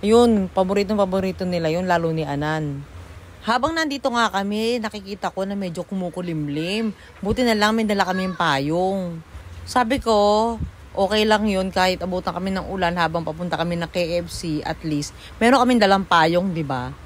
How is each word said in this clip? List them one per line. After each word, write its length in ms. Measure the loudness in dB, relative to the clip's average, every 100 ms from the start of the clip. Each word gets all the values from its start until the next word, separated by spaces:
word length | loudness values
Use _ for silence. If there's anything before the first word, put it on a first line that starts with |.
Yun, 480 | 6 6 6 4 2
paboritong 480 | 0 0 0 0 0
paborito 480 | 2 0 -2 -4 -4
nila 240 | -2 0
yun, 160 | -2 2
lalo 240 | 2 2
ni 160 | -2 -2
Anan. 560 | -2 -2 -2 -4 -8 -12 -18 -18 -20 -20 -14 -2
Habang 320 | 0 2 0
nandito 320 | -2 -2 -2
nga 240 | 2 2
kami, 480 | 0 -2 -2 0 -2
nakikita 480 | -4 -8 -12 -6 -6
ko 160 | -4 -4
na 80 |
medyo 320 | -4 -6 -6 -6
kumukulimlim. 1040 | -4 -6 -6 -6 -4 -4 -4 -4 -2 -4 -6 -16 -10
Buti 240 | -4 0 2
na 80 |
lang 240 | 2 2 2
may 80 | 0
dala 240 | 2 0
kaming 240 | 0 -2
payong. 880 | 0 0 2 0 0 0 -2 -4 -8 -12 -18 -16 -16 -4
Sabi 320 | 0 2 0
ko, 560 | 2 4 6 4 2 -2 -8 -10 -12 -2
okay 320 | 0 2 4
lang 160 | 4 2
yun 240 | 0 0
kahit 320 | 2 2 0
abutan 320 | -2 -4 -4
kami 160 | -4 -4
ng 160 | -4 -4
ulan 320 | -2 -2 2
habang 240 | 0 0
papunta 320 | -4 -6 -4
kami 240 | -2 -2 -2
ng 120 | -4
K 320 | -2 -2 -2 -4
F 80 |
C, 320 | -8 -4 -4 -4
at 160 | -8
least. 320 | -4 -4 -4 -10 -18 0
Meron 240 | 4 6
kaming 160 | 6 4
dalang 320 | 6 4 4
payong, 480 | 4 6 4 0 -2
di 80 | -4
ba? 240 | -4 -6 -10